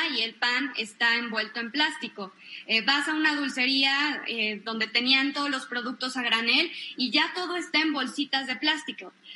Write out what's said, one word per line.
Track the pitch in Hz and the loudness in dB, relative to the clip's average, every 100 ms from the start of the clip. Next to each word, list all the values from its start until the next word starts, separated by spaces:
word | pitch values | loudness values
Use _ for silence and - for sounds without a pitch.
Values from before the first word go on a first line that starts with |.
| 330 | 2
y | 240 | 0
el | 226 - | -4 0
pan | 240 254 277 - | 0 2 0 -4
está | 220 - 233 233 | -6 2 2 4
envuelto | 233 214 214 240 | 0 -2 -4 -4
en | 233 | -4
plástico. | 285 302 - 226 - 190 - - - - | 2 0 0 -8 -8 -12 -12 -18 -10 0
Eh, | 226 | 0
vas | 233 285 302 | 4 2 2
a | 311 | 2
una | 311 294 | 2 2
dulcería, | 269 262 254 269 277 277 294 262 - | 0 0 2 4 4 2 0 -2 -4
eh, | 233 214 208 | -2 -2 -2
donde | 226 226 220 | -4 -2 0
tenían | 240 254 269 277 | 2 4 4 4
todos | 285 285 | 0 -2
los | 262 - | -2 -4
productos | 247 233 233 254 262 | -4 -4 -4 -4 -2
a | |
granel | 240 226 233 262 339 - - - | 0 2 4 2 2 -4 -10 -4
y | 247 | 0
ya | 294 339 | 2 2
todo | 359 349 349 | -2 -4 -4
está | 339 302 | -2 0
en | 311 | 2
bolsitas | 294 254 - 285 269 254 | 0 -2 -4 -2 -2 -2
de | 254 | -2
plástico. | 302 302 - - 180 - - | 0 0 -4 -12 -14 -18 -20